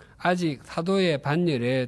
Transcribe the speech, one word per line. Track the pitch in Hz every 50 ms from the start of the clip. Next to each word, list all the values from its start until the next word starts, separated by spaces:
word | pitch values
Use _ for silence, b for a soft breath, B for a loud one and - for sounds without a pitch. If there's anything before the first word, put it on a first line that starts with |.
| B B B B
아직 | - 175 180 180 180 160 139 117 -
사도의 | - - 170 165 185 196 196 185 175 151 139
반열에 | - 135 147 170 180 170 147 120 120 123 131 131 127